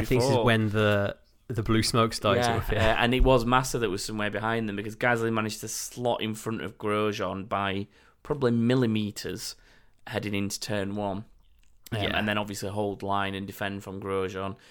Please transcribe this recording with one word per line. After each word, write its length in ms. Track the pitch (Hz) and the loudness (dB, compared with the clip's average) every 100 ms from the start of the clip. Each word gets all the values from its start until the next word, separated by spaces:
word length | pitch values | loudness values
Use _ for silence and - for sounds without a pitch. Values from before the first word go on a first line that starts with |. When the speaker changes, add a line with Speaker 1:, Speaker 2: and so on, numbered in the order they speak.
Speaker 1:
think 60 | 110 | 4
this 140 | 127 127 | 2 4
is 40 | |
Speaker 2:
before. 120 | 131 120 | 4 4
Speaker 1:
when 240 | 113 110 | 4 4
the, 440 | 107 107 104 101 - _ _ - | 2 4 4 0 -4 _ _ -8
the 140 | 117 | -2
blue 180 | 107 110 | 2 2
smoke 280 | 107 123 113 | 4 4 2
started 300 | - 127 117 | 2 2 2
to 60 | 120 | 2
Speaker 2:
Yeah, 80 | 113 | 0
Speaker 1:
appear. 220 | - - | 0 2
Speaker 2:
uh, 160 | 110 113 | 4 4
and 160 | 117 | 4
it 100 | 127 | 4
was 220 | 131 131 117 | 6 6 6
Massa 340 | 127 131 131 | 2 2 0
that 100 | 113 | 0
was 120 | 98 | -2
somewhere 260 | - 110 104 | -4 -4 -2
behind 360 | 104 113 117 110 | -2 0 0 -2
them, 80 | 101 | -4
because 200 | 104 107 | -6 0
Gasly 340 | 123 120 113 | 2 2 2
managed 300 | 110 107 107 | 0 -2 -4
to 60 | 107 | -8
slot 520 | - - - 123 117 | -8 -10 -4 -2 0
in 120 | 110 107 | -2 -6
front 260 | - 113 | -6 -6
of 140 | 87 - | -8 -6
Grosjean 680 | 107 104 107 101 92 95 98 | -2 0 0 0 -4 -4 -4
by 400 | 98 98 98 101 _ _ _ | -2 0 -2 -6 _ _ _
probably 280 | - 143 127 | -6 0 2
millimetres 1040 | 117 117 127 120 107 104 - 87 90 - - - - _ _ - | 4 4 4 2 2 -2 -6 -8 -8 -10 -14 -20 -20 _ _ -8
heading 260 | 107 101 | -6 -2
into 260 | 101 101 - | -2 -2 -4
turn 360 | - 104 98 104 | -4 -4 -4 -4
one. 280 | 101 98 110 - _ _ - - - | -4 -6 -10 -18 _ _ -20 -20 -8
Um, 100 | 113 | -4
Speaker 1:
Yeah. 140 | 98 90 | -2 0
Speaker 2:
and 80 | 104 | 0
then 100 | 104 | -2
obviously 300 | 104 98 101 | -4 -6 -6
hold 340 | 104 104 98 | -2 -2 -2
line 320 | 98 101 98 | -2 -2 -2
and 140 | 98 98 | -4 -8
defend 340 | - 101 98 | -6 -6 -6
from 200 | 98 95 | -10 -8
Grosjean, 560 | 101 98 95 95 98 95 - | -4 -2 -2 -4 -6 -8 -16